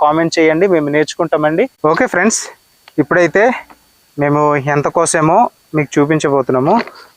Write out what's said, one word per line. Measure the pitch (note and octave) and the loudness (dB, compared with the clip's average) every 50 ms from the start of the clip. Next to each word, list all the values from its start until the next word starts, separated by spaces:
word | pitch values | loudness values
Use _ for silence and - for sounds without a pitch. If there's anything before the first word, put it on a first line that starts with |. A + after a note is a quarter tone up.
కామెంట్ | D3+ D3 D3+ D#3+ E3+ D#3+ - E3+ | 0 0 2 0 0 0 0 2
చేయండి, | D#3+ D#3+ D#3 D#3+ F#3+ | 2 2 2 2 2
మేము | G3+ F3 D#3+ D3 C#3+ | 2 0 0 0 0
నేర్చుకుంటామండి. | D3 D3+ D3+ - - - E3+ D#3+ E3+ D#3 D3+ D3+ D#3+ F3 B3 - _ _ - | 0 -2 -2 -2 -4 -6 -4 -2 -2 -2 -2 0 0 -2 -2 -4 _ _ -2
ఓకే | D3+ E3 - B3+ | -2 0 0 0
ఫ్రెండ్స్, | A#3 - F3 F#3 A3+ - - - - - _ _ _ _ _ _ _ - - | 0 0 0 0 0 -2 -4 -8 -12 -18 _ _ _ _ _ _ _ -4 -4
ఇప్పుడైతే | C#3+ - - F3+ F3 D3+ - F#3+ A3 B3+ A#3+ - - - - _ _ _ _ _ _ _ _ D3 | -2 0 2 2 2 2 2 2 2 2 0 -4 -8 -16 -20 _ _ _ _ _ _ _ _ -4
మేము | C#3+ D3 D3 D3 D3+ D3 D3 | -2 0 0 0 2 0 0
ఎంత | C#3+ C3 D3 C#3+ D3 C#3+ E3 | 0 -2 -2 -2 -2 -2 -2
కోసామో | - F3 E3 D3+ - E3 D3+ D#3 F3 G#3+ G#3 - - _ _ _ - | -2 -2 -2 0 0 0 2 2 2 2 2 0 -4 _ _ _ -4
మీకు | D#3 C#3+ - - D3+ | -4 -4 -2 0 0
చూపించబోతున్నాము. | C#3+ D3 D#3+ D3+ D#3+ D3 C#3 C3+ B2+ - C3 B2+ C3+ D#3+ G#3 A#3+ - - - - - - _ | 0 2 0 0 0 0 0 0 0 0 0 0 2 2 0 0 -2 -4 -12 -20 -20 -20 _